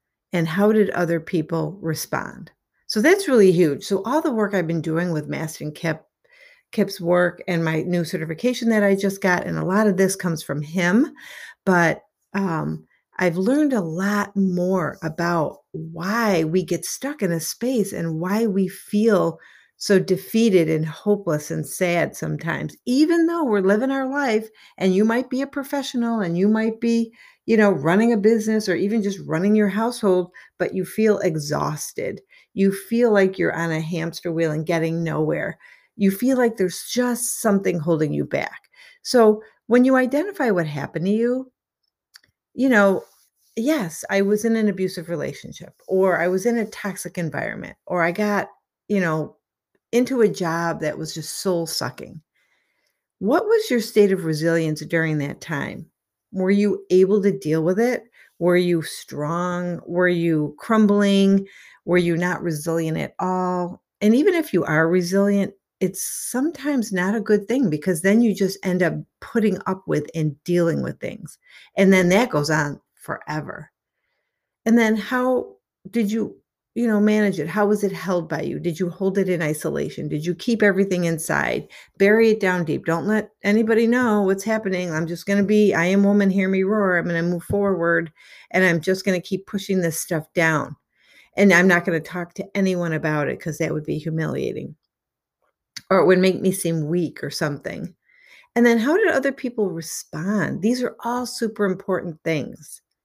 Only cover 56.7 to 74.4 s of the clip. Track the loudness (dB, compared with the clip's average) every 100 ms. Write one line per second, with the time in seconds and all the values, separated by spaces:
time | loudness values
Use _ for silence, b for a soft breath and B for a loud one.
56.7 | -2 2 4 6 4 2 0 0 0 2
57.7 | 2 0 -2 -8 b b -2 2 2 2
58.7 | 0 -2 -12 -12 -8 -6 -4 -4 -4 -6
59.7 | -8 -4 0 2 2 2 0 -2 -6 0
60.7 | 4 4 4 4 4 4 4 0 B B
61.7 | B 0 2 2 0 -2 -2 -4 -4 -4
62.7 | -2 -2 -4 -6 -6 -4 -2 -2 -2 -4
63.7 | -8 _ -2 2 4 4 2 0 -2 2
64.7 | 2 4 2 2 2 2 2 -2 -6 _
65.7 | -4 -4 -4 -10 -8 -6 -2 -4 -4 -2
66.7 | -2 -2 -2 0 -2 2 0 2 0 0
67.7 | 0 -2 0 2 4 4 2 -2 -2 -2
68.7 | 0 0 -2 -12 _ -4 0 0 0 -4
69.7 | -6 -2 -4 -2 -2 -2 -4 -2 0 2
70.7 | 0 -4 -8 -10 -12 -18 -20 B B B
71.7 | 2 6 6 6 4 2 0 0 0 -2
72.7 | -6 _ _ -12 -10 -8 -8 -8 -14 -16
73.7 | _ _ _ _ _ _ _